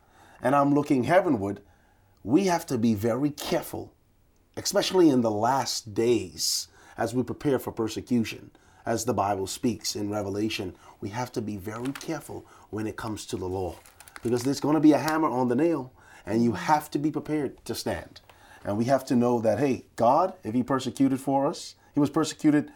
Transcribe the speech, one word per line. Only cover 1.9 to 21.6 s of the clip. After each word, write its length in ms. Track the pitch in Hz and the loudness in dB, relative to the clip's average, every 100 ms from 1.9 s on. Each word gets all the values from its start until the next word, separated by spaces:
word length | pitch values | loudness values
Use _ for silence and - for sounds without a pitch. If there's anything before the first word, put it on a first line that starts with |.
| _ _ _ | _ _ _
We 220 | 95 160 | 2 2
have 220 | 190 170 - | 4 0 -2
to 120 | 123 | 0
be 160 | 113 | 2
very 360 | 104 117 120 147 | 2 0 0 -4
careful, 640 | - - 160 - 98 - _ _ _ _ _ _ - | -4 -4 -4 -4 -12 -14 _ _ _ _ _ _ -10
especially 520 | - 196 - 185 165 | -2 -2 2 6 6
in 140 | 127 | 6
the 80 | 113 | 2
last 640 | 104 113 135 117 - 110 | 2 2 2 -2 -6 -6
days, 720 | 104 117 110 90 82 - - - - - - | 0 2 2 0 -6 -4 -4 -6 -18 -14 -6
as 160 | 113 | -4
we 80 | 123 | -2
prepare 360 | 120 110 147 127 | -4 -4 0 0
for 140 | - | -2
persecution, 800 | - 110 98 - 120 107 - - _ _ _ | -4 -4 -4 0 0 0 -6 -16 _ _ _
as 200 | 113 113 | -4 -4
the 100 | 120 | 0
Bible 320 | 104 98 98 95 | 0 0 0 -4
speaks 500 | - 127 101 - 107 | -2 -2 -2 -6 -6
in 140 | 104 | -4
Revelation. 640 | 104 98 101 110 - 92 - - - | -4 -4 -2 -2 -4 -8 -10 -20 -14
We 80 | 104 | -10
have 220 | 117 123 | -8 -6
to 100 | 123 | -6
be 140 | 104 101 | -6 -8
very 360 | 104 113 131 | -8 -8 -8
careful 540 | 139 - 147 - 101 - - - | -8 -8 -10 -10 -16 -16 -20 -10
when 160 | 107 107 | -6 -6
it 100 | - | -6
comes 300 | 113 104 - | -8 -8 -8
to 100 | 101 | -6
the 120 | 92 | -4
law, 280 | 95 90 80 - - - - | -4 -6 -8 -20 -20 -20 -6
because 220 | 117 120 | -2 0
there's 160 | 139 135 | 0 -2
gonna 200 | 143 156 | 0 4
be 120 | 151 | 6
a 60 | 135 | 6
hammer 300 | 156 156 156 | 2 0 0
on 200 | 123 123 | 0 0
the 80 | 123 | 2
nail, 360 | 170 151 127 - - - | 2 0 -6 -16 -20 -16
and 180 | - 113 | -2 0
you 100 | 120 | 2
have 380 | 95 175 151 - | 0 0 0 0
to 80 | 147 | -4
be 120 | 151 | -2
prepared 540 | 151 151 151 131 - | -4 -4 -4 -4 -8
to 100 | - | -10
stand. 460 | 110 - 82 - - _ - - - | -8 -6 -6 -8 -20 _ -20 -20 -12
And 120 | 98 104 | -4 -2
we 100 | 120 | 2
have 180 | 135 - | 2 2
to 100 | 123 | 2
know 240 | 120 120 | 4 2
that, 180 | 110 104 | 2 2
hey, 260 | 143 101 - | 0 -2 -6
God, 400 | - 117 151 - - | 0 4 4 2 -4
if 120 | 110 | -4
he 80 | 123 | -2
persecuted 580 | 123 131 120 - 135 131 | 0 -2 -2 0 2 0
for 260 | 139 135 143 | 0 0 0
us, 300 | - | -4